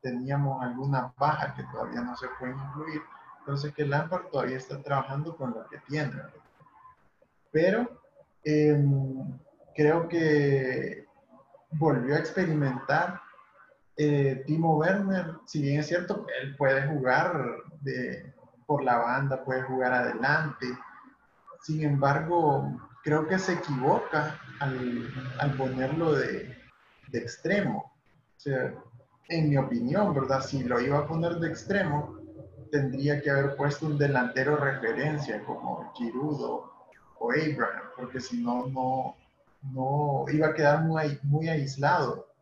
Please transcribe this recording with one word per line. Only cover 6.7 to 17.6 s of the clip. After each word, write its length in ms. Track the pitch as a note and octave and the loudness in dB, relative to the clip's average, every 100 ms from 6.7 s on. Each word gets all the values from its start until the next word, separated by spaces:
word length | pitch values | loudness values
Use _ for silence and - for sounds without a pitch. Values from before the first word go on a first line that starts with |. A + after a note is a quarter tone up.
| _ - - _ _ _ _ _ | _ -20 -20 _ _ _ _ _
Pero, 500 | D3+ E3+ G#3+ A#3+ - _ _ - _ | 2 4 4 -2 -6 _ _ -20 _
em, 960 | D3+ D3+ D3+ D3 C#3+ C#3 C3+ C3 - - - _ - - | 0 4 6 6 6 4 0 -4 -8 -10 -16 _ -16 2
creo 320 | D3+ E3 E3+ | 4 4 2
que 960 | E3+ D#3+ D3+ C#3+ C3+ C3 C3 C3+ - - _ _ - _ - _ | 2 4 6 6 4 2 -2 -4 -8 -16 _ _ -20 _ -20 _
volvió 440 | D#3 D#3 C3 B2 D3 | 2 4 4 2 0
a 40 | |
experimentar, 1000 | D#3+ - F3 D3+ C#3 B2+ - D3 F3+ F#3+ - - - _ - _ _ - | 0 0 2 2 2 0 0 0 0 -4 -14 -20 -20 _ -20 _ _ 0
eh, 480 | D3+ D3 C#3 B2+ C3+ | 2 4 4 2 -2
Timo 300 | D#3+ E3 D3+ | 2 4 4
Werner. 580 | D#3+ G3 G3 F#3+ E3 - - | 4 2 2 0 -2 -8 -8
Si 160 | D#3 | -2
bien 180 | C#3 C#3+ | 0 0
es 80 | D3+ | 0
cierto, 380 | F3 F3+ G#3 - B2+ | -2 -2 -6 -4 -8
él 140 | C#3 - | -8 0
puede 320 | C#3 C3+ C#3+ | 2 4 2
jugar 540 | D3+ B2+ C3 F3 E3+ B2 A2+ | 0 2 4 2 0 -4 -6